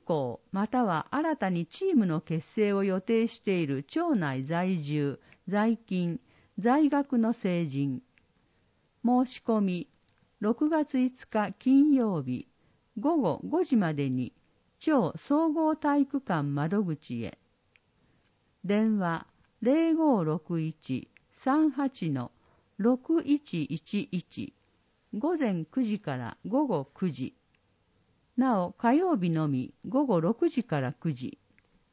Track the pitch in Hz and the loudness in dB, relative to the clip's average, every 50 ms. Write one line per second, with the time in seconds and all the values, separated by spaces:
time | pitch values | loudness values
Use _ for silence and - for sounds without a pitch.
0 | _ - 170 147 135 123 113 - _ - - 196 208 - - 254 240 202 165 151 | _ -2 -2 -2 -2 -4 -6 -10 _ -8 -4 -4 -2 0 0 0 0 2 0 -2
1 | - - - 277 320 320 302 - 202 190 180 170 170 - - - 381 381 349 247 | -2 -4 -4 -2 -2 -2 -2 -2 -2 -2 0 -2 -2 -4 -6 -4 -2 2 4 4
2 | 202 175 156 156 - - 160 165 - - - 220 208 202 202 196 196 196 185 190 | 4 2 0 -2 -2 -4 -4 -4 -4 -6 -2 0 0 2 2 0 0 0 -2 -2
3 | - - 226 226 226 226 - - - 208 190 175 165 139 139 131 143 - - 320 | -2 0 0 0 0 0 -4 -6 -4 -2 0 0 0 -2 -2 -4 -6 -4 -4 -2
4 | 349 339 294 202 160 139 131 131 135 143 165 170 185 185 190 165 143 143 151 151 | 0 0 0 0 0 -2 -2 -4 -4 -4 -2 -2 0 0 -2 -2 -2 -2 -2 -2
5 | 143 139 123 - _ _ - _ - - 196 208 214 226 226 208 _ - 190 180 | -2 -2 -4 -6 _ _ -20 _ -8 -4 -2 0 2 2 0 -2 _ -4 -2 -2
6 | 175 170 165 - _ _ _ _ _ _ - - 185 240 262 302 311 277 294 285 | -2 -2 -4 -6 _ _ _ _ _ _ -10 -2 0 2 4 4 4 2 2 0
7 | 277 - 262 233 220 220 233 - - 190 180 170 170 147 131 139 143 139 127 123 | -2 0 0 0 2 0 0 -2 -2 -2 0 0 -2 -2 -2 -2 -2 -2 -4 -6
8 | - _ _ _ _ _ _ _ _ _ _ _ _ _ _ _ _ _ _ _ | -10 _ _ _ _ _ _ _ _ _ _ _ _ _ _ _ _ _ _ _
9 | - 233 247 247 262 - - - - - 226 214 202 190 180 175 - _ _ _ | 0 2 4 4 2 0 -4 -8 -2 0 2 2 2 0 0 -4 -6 _ _ _
10 | _ _ _ _ _ _ _ - 202 214 233 - 302 302 330 311 294 - - 254 | _ _ _ _ _ _ _ -4 -2 0 0 2 2 2 2 0 0 0 0 0
11 | 254 254 254 - - - - 214 208 196 202 _ - 254 269 277 285 302 285 269 | 0 0 -2 -6 -14 -6 -4 -2 -2 -2 -6 _ 2 4 6 6 8 6 6 4
12 | 233 214 185 156 131 127 127 117 - _ _ _ _ _ _ _ _ _ - 214 | 4 2 0 -2 -2 -2 -4 -6 -6 _ _ _ _ _ _ _ _ _ -10 -2
13 | 214 294 349 311 233 165 139 - - 185 262 349 359 - 269 220 185 160 156 143 | 0 0 2 2 2 0 0 -2 -4 -2 0 0 0 2 2 2 2 2 0 -2
14 | 143 135 127 127 127 - _ _ _ _ _ _ _ _ _ - - 320 311 262 | -2 -2 -2 -2 -4 -6 _ _ _ _ _ _ _ _ _ -6 0 2 2 2
15 | 185 139 - - - - 277 302 330 330 294 330 320 311 311 311 - 294 285 294 | 2 0 -2 -6 -4 0 0 2 2 2 0 0 0 0 0 0 0 0 2 2
16 | 277 277 - 269 - - 185 156 143 143 139 143 147 165 196 208 208 175 156 - | 0 0 -2 -6 -4 -2 -2 -2 0 -2 -2 -2 -2 0 0 0 0 -2 -4 -6
17 | - - 123 117 113 92 - _ _ _ _ _ _ _ _ _ _ _ _ _ | -8 -10 -8 -6 -6 -8 -10 _ _ _ _ _ _ _ _ _ _ _ _ _
18 | _ _ _ _ _ _ _ _ _ _ _ _ - 180 202 208 220 220 214 202 | _ _ _ _ _ _ _ _ _ _ _ _ -4 -2 0 2 2 2 2 0
19 | 185 170 165 - - _ _ _ _ _ _ - 208 233 285 320 330 330 320 330 | 0 -2 -4 -4 -8 _ _ _ _ _ _ -2 0 2 4 4 4 2 2 2
20 | 320 302 254 196 160 156 151 - - - 175 165 160 160 156 _ _ - 131 120 | 2 2 2 2 2 0 -2 -2 -4 -4 -4 -4 -4 -4 -6 _ _ -6 -6 -6
21 | - _ _ _ _ _ _ - - 262 269 311 311 311 247 285 277 262 - - | -6 _ _ _ _ _ _ -6 -2 0 2 4 4 2 2 0 -4 -4 -4 -4
22 | 180 160 139 131 120 - _ _ _ _ _ _ _ _ _ - 196 240 254 247 | -4 -2 -2 -2 -4 -8 _ _ _ _ _ _ _ _ _ 0 2 2 2 0
23 | - - 330 330 - 262 285 285 - - - 165 147 - 151 160 _ - - 208 | 0 0 0 0 2 2 0 0 0 -4 -4 -4 -4 -4 -6 -8 _ -4 -4 -4
24 | - - - 175 - _ - - 107 - _ _ _ _ _ _ _ _ _ _ | -4 -4 -6 -8 -8 _ -12 -12 -12 -12 _ _ _ _ _ _ _ _ _ _
25 | _ - - 208 254 320 359 311 285 214 190 170 160 - - 262 254 214 208 - | _ -12 -8 -4 -2 -2 0 0 0 0 -2 -2 -4 -4 -4 -2 -2 -2 -2 -4
26 | - 156 135 127 120 113 - _ - 180 214 277 302 254 190 147 131 _ _ - | -4 -6 -6 -6 -6 -10 -12 _ -8 -4 -2 -2 0 0 -2 -4 -4 _ _ -6
27 | 190 180 135 123 131 - - _ _ _ _ _ _ _ _ _ _ _ _ _ | -4 -4 -4 -4 -8 -10 -10 _ _ _ _ _ _ _ _ _ _ _ _ _
28 | _ _ _ _ _ _ - - 254 262 233 190 180 175 - - - 233 254 311 | _ _ _ _ _ _ -2 0 0 2 2 0 0 -2 -4 0 2 2 4 4
29 | 381 370 320 202 175 170 160 156 156 147 139 127 127 - - _ - 185 208 269 | 4 2 0 2 0 0 0 0 0 0 0 -2 -4 -6 -10 _ -10 -4 -2 0
30 | 294 254 196 165 156 180 226 - 349 330 - 247 - - 160 143 131 123 - _ | 2 2 2 2 2 0 0 0 0 -2 0 -2 -4 -2 -2 -2 -2 -4 -6 _
31 | - 165 139 120 131 - - _ _ _ _ _ _ _ _ _ _ _ | -4 -4 -4 -4 -8 -12 -12 _ _ _ _ _ _ _ _ _ _ _